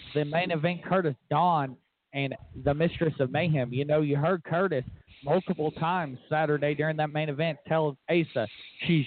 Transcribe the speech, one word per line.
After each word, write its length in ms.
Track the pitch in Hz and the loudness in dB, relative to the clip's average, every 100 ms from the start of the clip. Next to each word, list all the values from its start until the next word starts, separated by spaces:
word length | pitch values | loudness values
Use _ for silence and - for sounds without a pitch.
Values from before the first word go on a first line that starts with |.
| - | -6
the 100 | 147 | -4
main 260 | 147 160 180 | 0 0 0
event, 320 | 165 165 175 | 0 -2 -2
Curtis 320 | - 185 165 131 _ | 0 0 0 -4 _
Dawn, 480 | 147 180 165 139 123 _ _ _ | 2 4 2 0 -6 _ _ _
and 200 | 143 135 127 - - | -6 -4 -6 -12 -4
the 80 | 147 | -2
Mistress 460 | 143 170 - 165 - | 2 0 0 -2 0
of 100 | 131 | 0
Mayhem. 420 | 143 170 156 123 | 0 2 0 0
You 120 | 123 | -2
know, 160 | 143 151 | 0 2
you 160 | 151 143 | 2 2
heard 260 | 160 185 | 2 0
Curtis 400 | - 165 196 139 - - - - | 0 0 0 0 -4 -12 -20 -12
multiple 460 | 139 175 - 180 156 | 0 0 0 -2 -2
times 460 | 147 160 185 156 127 - | -2 -2 -2 -4 -8 -4
Saturday 460 | 151 156 151 147 | 0 2 2 2
during 220 | 147 156 156 | 0 0 0
that 140 | 151 | -2
main 180 | 151 156 | -2 -2
event 300 | 139 165 151 - | -2 -2 -4 -2
tell 300 | 160 151 135 - | 0 0 -2 0
Asa 380 | 175 156 131 107 - - - 160 | 0 0 -2 -4 -6 -20 -6 2
she's 200 | 165 | 2